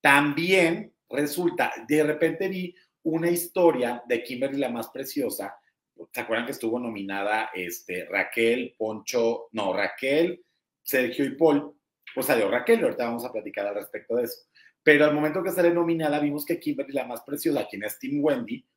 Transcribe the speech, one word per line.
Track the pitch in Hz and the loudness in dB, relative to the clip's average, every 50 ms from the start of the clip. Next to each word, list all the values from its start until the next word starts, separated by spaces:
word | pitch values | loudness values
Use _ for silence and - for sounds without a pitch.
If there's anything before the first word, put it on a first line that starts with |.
También | - 147 139 143 147 147 143 156 170 180 190 185 170 165 170 - - - _ _ _ _ | 6 6 6 6 6 2 0 -2 2 4 4 4 4 4 2 -2 -6 -12 _ _ _ _
resulta, | - 131 147 143 143 175 180 170 170 - 123 - - - - | -4 -4 -4 -2 -2 -2 -2 -2 0 0 -2 -2 -2 -8 -4
de | - 151 151 151 | 0 2 2 2
repente | 147 147 - 170 160 156 - 190 190 | 2 2 0 0 0 0 0 -4 -4
vi | 190 185 185 175 - _ _ _ _ _ _ | -4 -4 -6 -8 -10 _ _ _ _ _ _
una | 160 160 160 160 175 | -4 -2 0 0 0
historia | 175 170 - - _ 190 175 165 151 127 123 117 120 120 - | 0 0 -2 -4 _ 4 6 6 6 4 0 -2 -4 -6 -4
de | 120 123 117 - | -4 -4 -4 -2
Kimberly | - 135 123 131 135 139 139 | -6 -6 -4 -4 -4 -2 -2
la | 139 123 | -4 -4
Más | 117 117 113 - | -4 -6 -8 -8
Preciosa. | - 131 135 135 - 147 131 110 95 - 98 98 - - _ _ _ _ _ _ _ _ - _ _ | -10 -12 -12 -8 -6 -4 -4 -4 -4 -6 -8 -10 -12 -16 _ _ _ _ _ _ _ _ -20 _ _
¿Se | 120 | -8
acuerdan | 117 - 113 113 120 | -6 -4 -4 -4 -4
que | 123 135 | -6 -8
estuvo | - - 113 113 123 | -6 -4 -4 -2 -2
nominada, | 123 117 110 101 98 98 98 98 98 104 107 110 107 - - | -4 -6 -8 -8 -8 -6 -6 -4 -2 -2 -2 -2 -2 -4 -6
este, | 92 90 87 87 - - - 92 90 90 | -8 -8 -8 -8 -12 -10 -10 -8 -8 -8
Raquel, | - 92 98 92 - - 117 113 113 117 127 131 - _ _ | -2 -2 -2 -2 -2 0 0 2 2 2 0 -2 -8 _ _
Poncho, | 110 110 107 107 104 - - 123 113 117 117 - - - - | -6 -6 -6 -8 -10 -4 -2 0 2 2 0 -2 -6 -10 -8
no, | 110 104 95 92 | -4 -4 -2 -2
Raquel, | 98 101 95 - - - 131 139 151 170 180 180 - _ _ _ _ _ _ _ _ _ | -2 -2 -4 -4 -4 -2 0 2 4 2 2 0 -6 _ _ _ _ _ _ _ _ _
Sergio | - - 131 127 113 120 - 143 | -2 0 0 0 0 0 -2 -2
y | 131 117 | -2 0
Paul? | - 165 156 143 143 143 - - _ _ _ _ _ _ - - | 4 4 6 6 4 0 -2 -16 _ _ _ _ _ _ -12 -8
Pues | 131 127 | -6 0
salió | 131 139 117 104 95 | 2 2 4 4 2
Raquel, | 104 123 - - 233 220 175 | 0 0 4 4 4 4 4
ahorita | 123 107 - 123 | 0 0 0 -4
vamos | 117 120 120 120 | -4 -4 -4 -8
a | 127 - | -6 -8
platicar | 110 104 - - - 101 | -8 -10 -8 -8 -6 -6
al | 101 104 | -4 -4
respecto | 104 101 - - 104 - _ 113 | -6 -8 -8 -12 -14 -6 _ -2
de | 120 123 | -2 0
eso. | 113 - - _ _ _ _ _ _ _ _ _ | -2 -6 -12 _ _ _ _ _ _ _ _ _
Pero | 156 147 143 151 | 6 8 8 8
al | 151 147 | 4 4
momento | 147 147 151 147 190 175 | 2 0 0 0 -2 -4
que | 190 | -2
sale | 180 185 175 170 170 | 0 4 4 4 4
nominada, | 170 170 170 165 165 156 151 143 151 | 4 2 2 0 0 0 0 0 2
vimos | 147 147 143 151 147 | 0 0 -2 -4 -4
que | - 170 175 | -4 -4 -4
Kimberly | - 151 143 127 139 135 139 | -2 -6 -4 -4 -6 -4 -4
la | 135 127 | -6 -4
Más | 120 120 113 - | -4 -8 -12 -10
Preciosa, | - 143 143 - 165 147 139 - - | -10 -10 -4 -2 0 0 0 -2 -4
quien | - 101 104 | -8 -8 -8
es | 107 - - | -8 -8 -8
Team | - 131 143 147 143 | -8 -4 -4 0 2
Wendy | 151 143 127 110 101 117 147 _ _ _ | 2 2 0 -2 -6 -8 -10 _ _ _